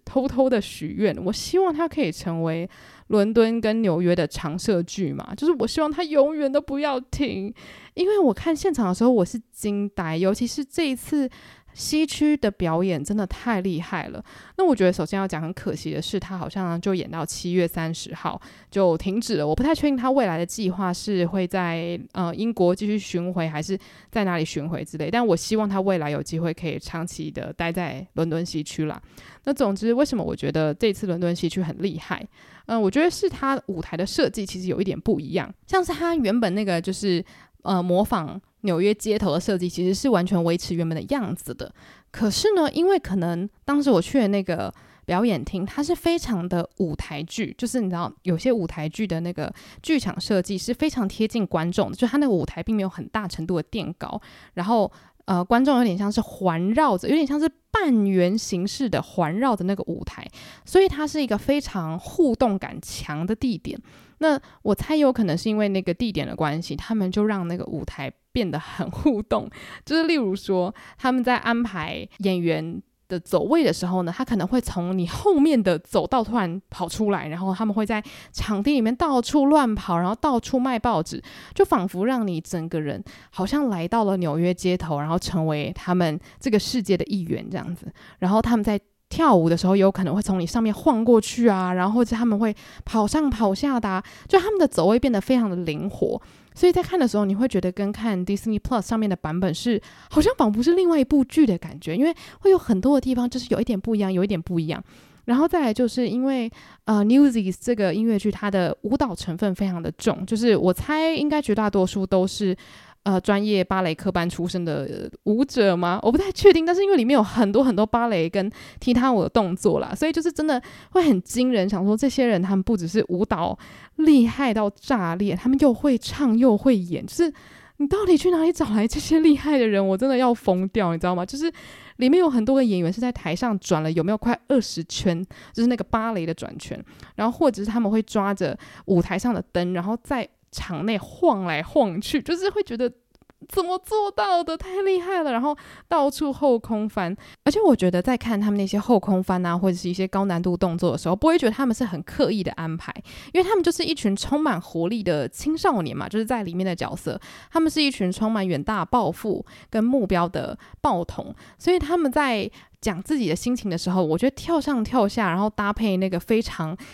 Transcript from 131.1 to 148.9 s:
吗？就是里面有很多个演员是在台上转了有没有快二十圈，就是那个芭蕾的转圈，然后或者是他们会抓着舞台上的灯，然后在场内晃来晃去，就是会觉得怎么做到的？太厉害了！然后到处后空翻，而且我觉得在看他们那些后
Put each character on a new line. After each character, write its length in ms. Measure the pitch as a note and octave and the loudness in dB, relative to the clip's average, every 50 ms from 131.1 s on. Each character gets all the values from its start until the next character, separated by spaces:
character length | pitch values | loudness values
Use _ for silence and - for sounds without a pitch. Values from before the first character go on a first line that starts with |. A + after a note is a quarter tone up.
| F3+ | -2
吗？ 100 | F3+ F3+ | -2 -4
就 100 | F#3+ - | -6 -6
是 160 | C#4 D#4 E4+ D#4+ - - - - - - - - - | -4 -4 -4 -4 -6 -12 -20 -20 -20 -20 -16 -4 0
里 100 | A#3+ B3+ | 4 4
面 120 | C#4+ F4+ | 6 6
有 100 | F4+ D#4+ | 6 4
很 160 | C4 A#3+ A3 | 4 2 2
多 80 | A3 C4+ | 2 4
个 80 | C4+ C4 | 4 4
演 160 | A#3 G3+ F3+ | 4 2 2
员 140 | F3 D#3+ F#3+ | 0 0 -2
是 80 | - | -2
在 100 | A#3+ B3 | -2 -4
台 240 | A#3+ - - E3+ D#3 | -4 -4 -6 -6 -4
上 220 | F3+ - A#3+ G#3+ F#3+ | -2 -2 -2 -2 -2
转 240 | - - F#3+ D#3 | -2 0 0 0
了 100 | D#3 D#3 | 0 0
有 120 | E3 E3 D#3+ | 0 0 0
没 80 | F3+ | 0
有 60 | G#3+ G#3 | 0 -2
快 220 | - A#3 A#3 - _ - | 0 -2 -2 -2 _ 0
二 140 | C#4 C4 | 2 2
十 220 | G#3 - - E3 E3 | 2 0 -4 -8 -8
圈， 420 | - - - - G3+ E3+ E3 F#3+ - - - - - - | -8 -6 -2 0 0 0 0 -2 -8 -12 -16 -20 -10 -4
就 100 | - A#3 | 0 0
是 20 | |
那 100 | A#3+ B3 | 0 0
个 80 | A3 G#3+ | 0 -2
芭 300 | - - A3+ A3 A3+ A3+ | -2 -2 -2 -2 -2 -2
蕾 100 | G3 D#3+ | -4 -4
的 80 | D#3+ | -4
转 240 | E3 - - - - - | -4 -6 -8 -12 -12 -12
圈， 200 | - - - - - - - - - - - | -12 -12 -12 -12 -14 -16 -20 -20 -20 -14 -6
然 140 | - G#3 A3+ | -2 -2 -2
后 60 | A#3+ | 0
或 140 | - F4 C#4 | 2 4 2
者 140 | A3 F#3+ G3+ | 2 2 -2
是 80 | G#3+ | -2
他 80 | G#3 A#3+ | 0 0
们 120 | A#3 G3+ | 0 2
会 80 | G#3+ A3 | 2 0
抓 320 | G#3+ - - G#3+ G3 G3 | 0 0 0 0 0 0
着 240 | G3+ G3 F#3+ C#3+ - - - - - - - | 0 -2 -2 -2 -4 -4 -10 -16 -20 -8 -2
舞 160 | - G3 E3+ | 2 2 2
台 160 | E3+ - F#3 F3+ | 2 2 0 -2
上 160 | - B3 A#3 | 0 0 -2
的 100 | F3 F3+ _ | -2 -4 _
灯， 220 | - F3 F3 F3 F#3 | -4 -2 -2 -2 -2
然 120 | F3 F3 | -4 -4
后 120 | G3 A3 A#3+ - | -4 -4 -6 -4
在 240 | - C#4+ B3+ G#3+ - _ _ _ _ | -4 -4 -4 -6 -8 _ _ _ _
场 340 | - - - - F3+ D3+ F3+ | -12 -10 -10 -8 -6 -4 -2
内 120 | G#3+ A3+ G3+ | -2 -2 -2
晃 480 | - - - - F4+ E4+ B3+ G3 F#3 | -4 -8 -6 0 2 2 2 2 0
来 180 | F3 D#3+ D3 D#3+ | -2 -4 -4 -4
晃 360 | - - D#4 B3+ G3+ E3+ F3 | 0 2 2 2 2 0 -4
去， 200 | - - - D4 | -6 -2 -2 -2
就 140 | - - E4+ | -2 -2 -4
是 140 | E4+ F#4 G4+ | -2 -2 -2
会 120 | G4 G#4 | -2 -2
觉 140 | G4 - A#3+ | -4 -4 -4
得 160 | A3+ B3+ A#3+ A#3+ _ _ _ _ _ _ _ _ _ - - | -4 -4 -4 -4 _ _ _ _ _ _ _ _ _ -18 -8
怎 160 | - F#4+ F4+ | -2 -2 -2
么 160 | F4 F#4 F#4 | -2 -2 -6
做 320 | - - A4 G#4+ G#4 G4+ | -6 -4 -2 -2 -2 -2
到 320 | G4 - G#4 G4+ F#4 E4+ E4+ | -2 -2 0 0 0 0 0
的？ 140 | D4+ D#4+ D#4+ | -2 -6 -8
太 240 | - F#4+ F#4 F#4+ | -8 -8 -6 -2
厉 180 | G4 F#4+ F#4+ F#4 | 0 0 0 0
害 240 | E4+ F4+ G4 F4+ D#4+ | 0 -2 -2 -2 -2
了！ 80 | D4 | -2
然 100 | B3 A3+ | -2 -2
后 140 | B3 D4 D4 - - - - - - - | -2 -2 -4 -4 -8 -20 -20 -18 -6 -2
到 240 | E4+ D#4+ C#4+ C#4+ | 0 2 2 2
处 200 | C#4 - D#4 C#4+ | 0 -2 -2 -4
后 280 | C4 - D4 C#4+ B3 A#3 | -2 0 2 2 2 2
空 300 | - - A3+ G#3+ G#3+ G#3+ | 0 -2 -4 -2 -2 -4
翻， 260 | - - F#3 E3+ F#3+ - - - - - - | -4 -4 -4 -4 -4 -8 -10 -18 -14 -4 -2
而 60 | D4 | 0
且 60 | D4 G#4 | 2 4
我 120 | A4 F4+ B3+ | 6 6 6
觉 160 | - F#3 F3+ | 6 4 2
得 120 | F3 F3+ | 2 2
在 160 | F3+ - B3+ - | 0 0 -2 -2
看 220 | - A#3 A#3 G3+ | -2 -2 -2 0
他 120 | G#3 G#3+ | 0 0
们 60 | G3+ G3+ | 0 0
那 100 | G3 F#3+ | 0 0
些 100 | - G3+ | -2 -2
后 220 | G#3 - | 2 2